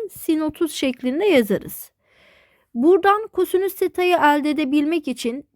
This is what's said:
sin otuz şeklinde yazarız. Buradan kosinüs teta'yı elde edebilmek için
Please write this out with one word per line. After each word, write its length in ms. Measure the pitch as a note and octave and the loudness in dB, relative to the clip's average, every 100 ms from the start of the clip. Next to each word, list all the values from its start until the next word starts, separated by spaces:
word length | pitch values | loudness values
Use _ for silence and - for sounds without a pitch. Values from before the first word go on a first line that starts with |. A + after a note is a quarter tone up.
| G#4+ | -6
sin 300 | - - D#4 | -8 -4 -2
otuz 320 | D#4 D4+ E4 | -2 -2 -4
şeklinde 520 | - C#4 B3+ B3+ C#4 | -2 -4 -2 -4 -2
yazarız. 680 | G#4 D4 G#3 F#3+ - - - _ _ _ _ _ _ _ _ | 4 4 4 -2 -4 -14 -18 _ _ _ _ _ _ _ _
Buradan 520 | A#3 C#4+ F#4 G4 G#4 A4 | 0 4 4 4 0 -2
kosinüs 480 | - F#4 F4+ F#4+ | -4 -2 0 -2
teta'yı 420 | - F#4 - F4+ E4+ | -2 -4 0 0 2
elde 340 | D4 D4 C#4+ | 4 2 0
edebilmek 580 | D4 D4 D4 D4 E4+ D4 | -2 0 0 0 -2 -4
için 400 | A#3+ A#3+ B3+ - | -6 -6 -6 -10